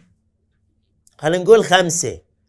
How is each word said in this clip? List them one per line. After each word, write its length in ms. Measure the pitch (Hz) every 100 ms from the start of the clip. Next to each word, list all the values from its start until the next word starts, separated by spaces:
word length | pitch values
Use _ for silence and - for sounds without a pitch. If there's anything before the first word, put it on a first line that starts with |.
| _ _ _ _ _ _ _ _ _ _ _ _
خلينا 260 | 151 180
نقول 220 | 170 226 143
خمسة 560 | 185 175 - 120 87 _ _